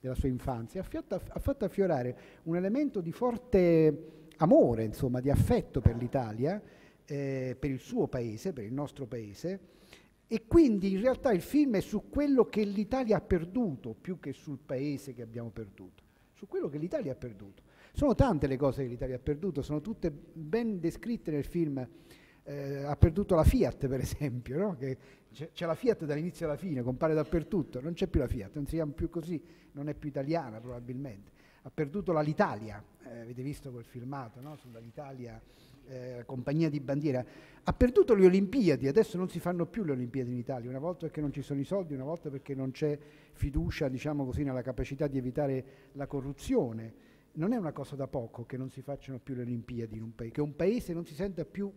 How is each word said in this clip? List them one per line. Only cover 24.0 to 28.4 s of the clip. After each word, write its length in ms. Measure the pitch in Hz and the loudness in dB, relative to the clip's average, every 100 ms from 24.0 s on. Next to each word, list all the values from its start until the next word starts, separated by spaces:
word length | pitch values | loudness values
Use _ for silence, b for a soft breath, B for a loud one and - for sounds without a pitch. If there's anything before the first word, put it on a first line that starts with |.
esempio, 580 | 147 - 147 123 120 131 | -4 -4 -4 -6 -6 -2
no? 180 | 311 147 | -2 -4
Che 200 | 135 131 B B B | -6 -8 B B B
c'è, 180 | 110 160 | -16 -16
c'è 160 | - 170 | -8 -4
la 80 | |
Fiat 300 | 160 254 214 | -2 0 0
dall'inizio 420 | 151 139 170 165 165 | 0 -2 -4 -4 -6
alla 100 | 147 | -4
fine, 260 | 190 135 | -4 -2
compare 300 | 120 127 160 | -2 0 2
dappertutto, 680 | 156 151 170 151 202 135 127 | 2 2 -2 0 -2 -2 -6
non 120 | 139 | -6
c'è 140 | 175 190 | -4 0
più 140 | 175 | 0
la 80 | 127 | 0
Fiat, 260 | 127 | -2